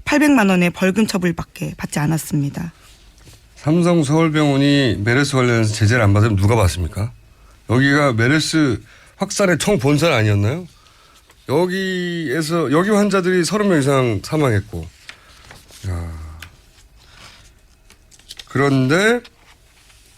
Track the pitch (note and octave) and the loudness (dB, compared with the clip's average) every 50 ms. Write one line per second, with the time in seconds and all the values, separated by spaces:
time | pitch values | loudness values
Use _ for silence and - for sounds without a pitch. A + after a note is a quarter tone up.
0 | - - D4 C#4+ D4 D4 C#4+ A#3+ G#3 D4 F#3 F3+ F3 F3 - - F#3+ F#3+ F#3 G#3 | -6 -2 0 2 4 4 4 4 4 4 4 2 2 0 0 0 0 0 2 0
1 | A3 G3+ - F#3+ F3+ F3 D#3+ - E3 - - - E3 D3+ - - - - - D#3 | 0 0 0 -2 -2 -2 -4 -4 -8 -12 -12 -10 -10 -10 -8 -8 -10 -6 -4 -2
2 | D3 D3+ D#3+ D3+ - - - D3 C#3 C#3+ - E3 E3+ E3+ - _ - - - - | -2 -2 -2 -2 -4 -4 -4 -4 -4 -4 -6 -8 -10 -12 -14 _ -20 -20 -20 -20
3 | - - - - - - - - _ _ _ - - C#3+ D#3+ F3 E3+ F3 F3 E3+ | -20 -20 -20 -20 -20 -20 -20 -20 _ _ _ -6 -2 0 0 2 2 2 2 2
4 | D3 B2 D3+ D#3+ E3 D#3+ D3+ D#3 D3+ C#3+ C3+ C3+ C#3 C#3+ C#3+ C#3+ C3+ A#2 F#2 F#2 | 2 2 2 2 2 2 2 2 2 2 2 2 2 2 2 2 2 0 -2 -2
5 | G2+ A#2 A#2+ C3+ C#3+ C3+ C3+ C3 B2 B2 A#2 A#2 A2 G#2+ G#2+ - G#2+ G2+ B2 B2+ | -2 0 0 0 0 0 0 0 2 2 2 2 0 0 0 0 2 2 2 2
6 | A2 G2 G2+ G#2 G#2+ A#2+ G#2 F#2 F#2+ A#2+ B2 A2 G2 E2 - F2+ E2+ D#2 - F#2 | 2 2 4 4 2 2 2 0 0 2 2 2 2 0 0 -4 -6 -6 -6 -6
7 | G#2+ B2 - - - - _ _ - - - _ _ - A2 B2+ C3+ C#3 C#3+ D3 | -8 -8 -10 -14 -20 -20 _ _ -20 -20 -20 _ _ -2 0 2 2 2 2 2
8 | D3 C#3 A#2+ A2 A2+ B2 D3+ D#3 D3+ - - D#3+ D3+ C3+ G#2+ A2 - - - - | 2 0 0 0 2 2 2 0 0 0 0 0 0 0 -2 -4 -8 -14 -20 -20
9 | - - _ - G3 F#3+ - - G3+ F#3 F3 C3+ - G#3 G#3 D3 A2+ C#3+ D3 C#3 | -20 -18 _ -10 -8 -6 -2 0 0 2 0 0 0 0 0 2 2 2 2 2
10 | D#3+ E3+ C#3+ A2+ G#2+ G#2+ G#2 G2+ G2+ G#2+ C#3+ F3+ F3+ D#3+ - _ _ _ _ _ | 2 2 2 2 2 2 2 2 0 0 -2 -6 -8 -14 -20 _ _ _ _ _
11 | _ _ _ _ _ - _ _ _ - B2+ D#3+ F3+ F3+ F3+ F#3+ F#3+ F#3+ F#3 F3+ | _ _ _ _ _ -20 _ _ _ -2 -2 0 0 0 -2 -4 -4 -4 -4 -4
12 | F3 F3 E3+ E3+ D#3+ B2+ B2 E3 D#3 D3 E3+ E3+ D#3+ A#2+ C#3 D#3+ F#3 G#3 G#3+ G3+ | -6 -6 -6 -6 -6 -4 -4 -4 -4 -2 -2 -2 0 0 0 2 2 2 2 0
13 | G#3 G#3 F#3 G3 F3 F#3 F#3 F#3 E3+ - F#3 G#3+ G#3 G3+ F3 D3+ C3 C#3+ C#3 C3+ | 2 0 0 0 0 0 0 0 0 0 -2 -2 0 2 2 2 2 2 2 2
14 | B2+ A#2+ G#2+ F#2+ - - D#3 D#3 D3 C3 A2 G2 - - - E2+ E2 E2 - - | 0 0 -2 -4 -4 -4 -2 0 0 0 0 -2 -2 -6 -10 -12 -12 -14 -18 -20
15 | - - - - - - - - - - - - - - - - - F#2+ F2+ E2+ | -20 -20 -20 -20 -20 -20 -20 -20 -20 -20 -20 -20 -20 -20 -20 -12 -10 -8 -8 -8
16 | E2+ E2+ D#2+ D#2 D#2+ D#2 D#2 D#2+ - - - - - _ _ _ - - _ - | -8 -10 -12 -14 -16 -18 -18 -18 -20 -20 -20 -20 -20 _ _ _ -20 -20 _ -20
17 | - - - - - - - - - - - _ _ _ _ _ _ - - _ | -20 -20 -20 -20 -20 -20 -20 -20 -20 -20 -20 _ _ _ _ _ _ -20 -20 _
18 | _ _ - - _ - - - - - - B2+ C#3 C#3+ C3+ C3 C3 B2+ D#3 F3+ | _ _ -20 -20 _ -20 -20 -20 -12 -6 -2 0 0 2 2 2 2 2 2 2
19 | G3+ A3 A#3+ A#3+ A#3 - _ _ _ - - _ _ _ _ _ _ _ - - | 2 2 0 -2 -4 -10 _ _ _ -20 -20 _ _ _ _ _ _ _ -20 -20
20 | _ _ _ | _ _ _